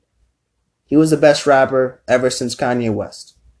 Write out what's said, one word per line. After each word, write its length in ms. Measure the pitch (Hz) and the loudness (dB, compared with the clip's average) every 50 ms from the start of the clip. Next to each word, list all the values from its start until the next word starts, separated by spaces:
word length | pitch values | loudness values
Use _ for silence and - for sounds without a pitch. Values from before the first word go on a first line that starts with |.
| _ _ _ _ _ _ _ _ _ _ _ _ _ _ _ _ _ - | _ _ _ _ _ _ _ _ _ _ _ _ _ _ _ _ _ -2
He 80 | 139 | 0
was 140 | 147 160 156 | 2 2 2
the 80 | 156 143 | 2 2
best 300 | 143 151 143 143 - 147 | 4 4 2 2 2 2
rapper 560 | 139 135 135 127 135 131 131 127 127 _ _ - | 2 2 2 2 0 0 -2 -2 -4 _ _ -2
ever 220 | 123 127 123 127 | -2 0 0 -2
since 260 | 123 - 131 120 117 | -4 -4 -6 -8 -6
Kanye 380 | - 143 127 123 123 120 113 104 | -4 -4 -4 -2 -2 -2 -4 -4
West, 440 | 101 98 - - - - _ _ _ _ _ _ _ | -4 -6 -10 -14 -20 -20 _ _ _ _ _ _ _